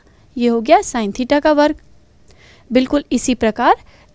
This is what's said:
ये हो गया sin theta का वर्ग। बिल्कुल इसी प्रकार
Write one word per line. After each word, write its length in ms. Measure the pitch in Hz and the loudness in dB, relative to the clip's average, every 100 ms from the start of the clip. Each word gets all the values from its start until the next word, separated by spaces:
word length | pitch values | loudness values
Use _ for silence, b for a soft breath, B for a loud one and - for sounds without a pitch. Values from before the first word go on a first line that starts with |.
| _ b b 254 | _ b b -4
ये 120 | 240 | -2
हो 120 | 233 | 0
गया 180 | 220 359 | 2 2
sin 320 | - 240 208 | 2 -6 -6
theta 300 | 202 247 285 | -6 -2 0
का 100 | 302 | 2
वर्ग। 240 | 294 294 302 - - _ _ - b b b - | 2 0 -2 -12 -20 _ _ -20 b b b -4
बिल्कुल 340 | 247 262 285 - | -2 0 -2 -2
इसी 220 | 247 - | -4 -4
प्रकार 420 | 240 226 214 269 466 b b b | -2 -4 0 0 0 b b b